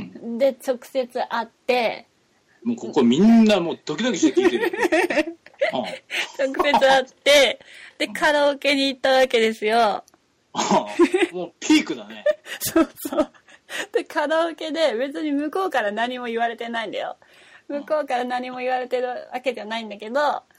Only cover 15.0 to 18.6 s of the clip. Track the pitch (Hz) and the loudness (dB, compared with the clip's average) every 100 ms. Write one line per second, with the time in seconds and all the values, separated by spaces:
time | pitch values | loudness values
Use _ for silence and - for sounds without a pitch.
15 | 277 311 311 285 302 381 381 262 208 208 | -4 -4 -4 -2 -2 -4 -2 -2 -2 -2
16 | 240 254 240 226 233 233 233 226 208 - | -4 -4 -6 -4 -4 -4 -8 -6 -6 -6
17 | 165 - _ _ - - - 285 285 302 | -8 -10 _ _ -20 -20 -10 -10 -4 -4
18 | 285 247 247 247 254 254 | -2 -4 -4 -6 -6 -8